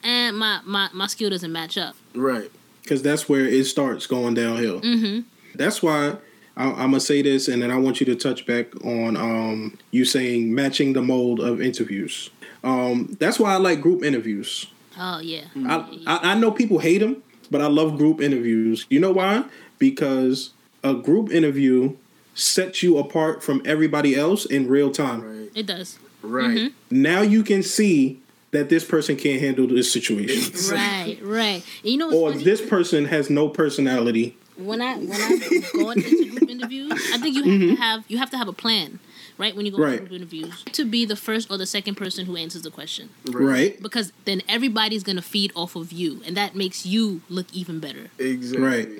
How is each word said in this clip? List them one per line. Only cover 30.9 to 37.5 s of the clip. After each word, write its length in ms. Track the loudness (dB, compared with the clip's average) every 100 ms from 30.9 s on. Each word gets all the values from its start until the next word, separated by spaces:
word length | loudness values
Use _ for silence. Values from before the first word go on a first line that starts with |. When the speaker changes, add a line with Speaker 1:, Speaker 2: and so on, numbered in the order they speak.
| -2 -6 -8
Speaker 1:
Right, 60 |
right. 420 | -4 -2 0 -2 -8 -8
And 100 | -2
you 40 | -2
know 80 | 2
what's 100 | 4
Speaker 3:
Or 120 | 2
Speaker 1:
funny? 120 | 2
Speaker 3:
this 160 | 2 2
person 440 | 2 0 2 2 2
has 240 | 0 2
no 180 | 2 2
personality. 880 | 2 0 2 0 2 2 0 -2 -6 _ -14
Speaker 1:
When 260 | -8 -6
I, 140 | -6 -6
when 160 | -6
I 500 | -4 0 0 2 0 0
go 180 | -2 0
into 400 | 0 2 2 2
group 200 | 2 0
interviews, 420 | 0 -8 -8 -6 -6 -2
I 60 | -2
think 180 | 0 2
you 80 |
have 80 | 4